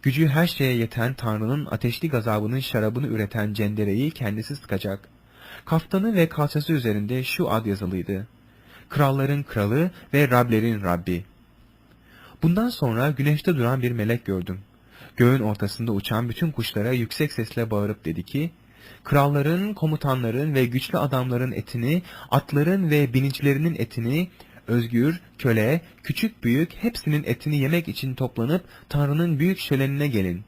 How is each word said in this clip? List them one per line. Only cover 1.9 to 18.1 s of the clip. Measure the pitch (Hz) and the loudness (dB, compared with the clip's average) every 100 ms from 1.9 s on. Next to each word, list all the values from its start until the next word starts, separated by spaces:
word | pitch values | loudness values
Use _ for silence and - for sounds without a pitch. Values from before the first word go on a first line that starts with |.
| - 170 | -2 -2
gazabının | 135 110 107 107 127 | -2 0 0 0 -2
şarabını | 127 123 110 120 135 | -2 0 0 0 -2
üreten | 110 101 113 104 | -2 -2 -2 -4
cendereyi | 104 104 107 104 101 143 | 0 -2 0 0 0 -2
kendisi | - 107 104 117 143 | -2 -4 -4 -6 -10
sıkacak. | - 95 104 98 - - _ - - - | -4 -4 -4 -6 -10 -20 _ -20 -20 -18
Kaftanı | - 165 - 190 214 | -2 -2 0 0 2
ve | 202 165 | 2 2
kalçası | 151 147 151 147 | 2 0 0 0
üzerinde | 156 120 104 104 127 | 0 2 0 0 -2
şu | 127 - 170 | -4 -2 0
ad | 110 113 | 0 0
yazılıydı: | 98 95 92 85 95 107 - - _ - - - | -2 -2 -4 -4 -6 -6 -16 -20 _ -20 -20 -8
"Kralların | 143 139 135 135 143 | 0 2 2 0 -2
Kralı | 139 117 101 127 175 - - | -2 -2 0 2 0 -4 -2
ve | 139 143 | 2 4
Rablerin | 123 120 110 117 110 | 4 4 2 2 -2
Rabbi." | 95 87 87 87 - - _ _ - _ _ - _ - - - | 0 -2 0 -4 -4 -20 _ _ -20 _ _ -20 _ -20 -20 -2
Bundan | 165 180 240 | 0 2 0
sonra | 233 135 113 139 | 0 0 2 0
güneşte | 139 139 151 - 156 | 2 2 2 2 2
duran | 117 131 | 2 2
bir | 120 | 0
melek | 120 107 120 | 0 0 0
gördüm. | - 95 90 92 101 _ _ - - - | 0 -2 -2 -8 -12 _ _ -20 -20 2
Göğün | 123 135 | 4 4
ortasında | 107 104 101 - 117 | 0 -2 -4 -4 -2
uçan | 101 - 110 120 | -2 -2 -2 -2
bütün | 113 165 | -2 -4
kuşlara | 143 110 - 110 | -2 -4 -2 0
yüksek | 127 113 - 151 | 0 -2 -2 -4
sesle | - 110 - 113 | -4 -6 -4 -2
bağırıp | 107 104 107 | 0 -2 -4
dedi | 78 | -6